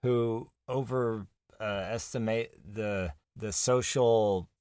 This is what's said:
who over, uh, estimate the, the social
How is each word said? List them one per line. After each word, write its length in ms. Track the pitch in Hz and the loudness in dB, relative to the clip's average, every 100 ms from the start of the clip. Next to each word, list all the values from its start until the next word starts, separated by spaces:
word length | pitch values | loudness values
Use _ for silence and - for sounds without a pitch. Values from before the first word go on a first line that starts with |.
who 460 | 123 120 117 113 135 _ - | 0 2 0 -2 -8 _ -8
over, 600 | 127 123 127 120 110 95 _ _ - | -6 -2 -2 0 -2 -8 _ _ -8
uh, 40 | 110 101 92 | -4 -4 -4
estimate 640 | 117 - 131 110 113 117 - 80 | -6 -6 -4 0 0 -2 -10 -14
the, 440 | 104 107 101 90 - _ - | -6 -4 -2 -4 -6 _ -10
the 160 | 107 | -6
social 960 | 95 - 127 120 139 120 113 104 95 87 _ | -2 2 2 2 2 6 6 4 2 -2 _